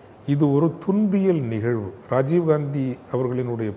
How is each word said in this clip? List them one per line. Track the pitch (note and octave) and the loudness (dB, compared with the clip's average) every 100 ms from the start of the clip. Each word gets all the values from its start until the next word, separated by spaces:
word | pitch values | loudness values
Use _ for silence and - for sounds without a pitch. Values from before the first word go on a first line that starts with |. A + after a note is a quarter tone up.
| - - - | -20 -10 -2
"இது | C#3+ D3 | 2 4
ஒரு | C#3 E3 E3 - | 4 2 0 -2
துன்பியல் | G3 G#3+ G3 F#3+ E3+ | 0 2 2 2 2
நிகழ்வு. | A#2+ A2+ A2+ A#2 G2+ - - | 0 -2 -2 -2 -4 -10 -2
ராஜீவ்காந்தி | B2 C3+ E3+ D#3+ D3+ C#3+ C#3+ C3 B2 - | 0 2 2 2 0 0 -4 -4 -6 -6
அவர்களினுடைய | B2+ B2+ B2 B2 A#2 A2 | -4 -2 -2 -4 -4 -4